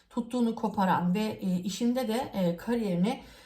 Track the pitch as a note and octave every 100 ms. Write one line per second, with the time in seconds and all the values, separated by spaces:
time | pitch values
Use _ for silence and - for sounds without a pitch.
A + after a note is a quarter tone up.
0 | _ A#3+ A#3 B3 A#3 A3 G#3+ G#3 F#3 D#3+
1 | F3+ G#3 G#3+ - F#3+ F3+ F#3+ - A#3+ B3
2 | A3 A#3 D4 G3 F3 F3 - A#3+ G#3 F3
3 | G3+ C4 - -